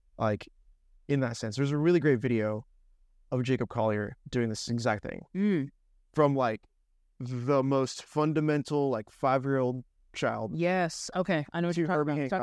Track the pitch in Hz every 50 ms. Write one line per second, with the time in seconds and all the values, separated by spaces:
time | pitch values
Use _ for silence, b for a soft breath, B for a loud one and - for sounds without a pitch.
0 | _ _ _ - - 110 107 101 - - - _ _ - - _ _ _ _ _
1 | _ - 143 139 131 120 117 - - 113 104 127 139 139 147 147 151 170 175 175
2 | 147 156 135 117 110 131 120 110 107 107 107 107 - _ _ _ _ _ _ _
3 | _ _ _ _ _ - - 127 127 127 131 - 123 - - 120 110 110 107 104
4 | 104 101 - - - - - 127 117 113 107 - - - 120 117 117 123 107 101
5 | - - - - - - - 180 202 208 196 160 135 139 - _ _ _ _ _
6 | _ _ - - 151 143 139 135 127 117 110 104 _ _ _ _ _ _ _ _
7 | _ _ _ - 131 123 127 123 120 131 147 135 131 135 139 135 135 123 - -
8 | - - - 151 151 156 156 156 151 151 151 147 139 - 151 147 143 139 127 110
9 | 107 - - - - 135 131 135 127 139 139 135 127 123 127 127 123 _ _ _
10 | _ _ - - - 120 110 110 110 107 - 156 170 175 185 185 180 165 - -
11 | - - - 190 185 - 185 156 143 - - 170 175 170 175 170 170 156 185 151
12 | 147 147 147 151 143 127 202 185